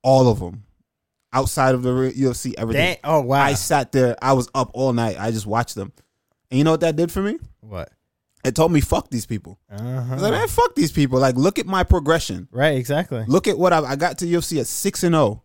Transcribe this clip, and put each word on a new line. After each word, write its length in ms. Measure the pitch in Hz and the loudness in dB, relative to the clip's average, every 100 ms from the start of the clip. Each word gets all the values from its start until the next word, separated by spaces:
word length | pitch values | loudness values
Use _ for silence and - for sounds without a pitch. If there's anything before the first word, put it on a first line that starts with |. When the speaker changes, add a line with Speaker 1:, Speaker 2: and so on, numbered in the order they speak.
Speaker 1:
All 260 | 131 131 127 | 6 6 6
of 140 | 104 | 4
'em. 220 | 87 104 - _ _ _ _ _ _ | -4 -12 -20 _ _ _ _ _ _
Outside 420 | 127 131 - 131 | -2 -2 0 2
of 80 | 127 | 2
the 100 | 127 | 0
re-, 200 | 127 131 127 | 0 -2 0
U 140 | 135 | -2
F 60 | 120 | -2
C, 180 | 131 - | -8 -6
everything. 240 | 113 113 | -2 0
Speaker 2:
Dang. 140 | 170 175 | 0 -2
Oh, 160 | 143 156 | 0 0
wow. 180 | 123 139 | 2 2
Speaker 1:
I 140 | 143 | 2
sat 380 | 143 - 151 127 | 0 0 -2 0
there. 240 | 135 127 117 | 2 2 2
I 120 | 135 | 0
was 160 | 135 120 | 0 0
up 160 | 135 131 | -2 -4
all 180 | - 131 | -2 0
night. 240 | 117 113 95 | 0 -2 -4
I 120 | 110 | -4
just 160 | 110 101 | -4 -2
watched 280 | 110 120 | -4 -4
them. 180 | - 98 _ _ _ _ _ _ | -8 -12 _ _ _ _ _ _
And 80 | 127 | 2
you 60 | |
know 80 | 156 | 2
what 80 | 160 | 2
that 160 | 165 151 | 0 0
did 140 | 170 | -2
for 100 | 190 | -2
me? 160 | 196 320 - _ | -4 -6 -12 _
Speaker 2:
What? 300 | 110 95 - _ _ _ _ _ | -16 -14 -14 _ _ _ _ _
Speaker 1:
It 140 | 131 120 | -6 0
told 160 | 165 | 2
me, 80 | 160 | 2
"Fuck 300 | - - - | 2 -2 -2
these 160 | 120 - | -8 -6
people." 320 | 107 - 95 _ | -10 -10 -20 _
Speaker 2:
Uh-huh. 140 | 101 117 127 123 | -14 -10 -8 -6
Speaker 1:
I 40 | |
was 80 | 131 | -4
like, 100 | 202 | -2
"Man, 160 | 359 453 | 0 -2
fuck 260 | - 480 | 0 0
these 160 | 370 165 | 0 -2
people. 260 | - 139 127 | 0 0 2
Like, 160 | 135 127 | 2 2
look 220 | 165 - | 0 0
at 80 | 180 | -4
my 180 | 190 | -2
progression." 640 | 180 185 143 160 - 185 - | 2 0 2 0 0 -10 -10
Speaker 2:
Right, 240 | 123 151 135 | 0 0 2
exactly. 440 | 120 143 175 123 110 | -2 -2 -2 -6 0
Speaker 1:
Look 180 | 160 214 | 2 2
at 120 | 180 | 2
what 160 | 180 | 2
I've, 100 | 165 | 2
I 120 | 147 139 | 0 -2
got 200 | 175 170 | -2 -4
to 80 | 170 | -2
U 100 | 170 | -2
F 60 | |
C 140 | - 156 | -2 -4
at 60 | 117 | -4
six 380 | - 196 - | -4 -6 -2
and 100 | 175 | 2
oh. 280 | 165 123 107 | 4 2 0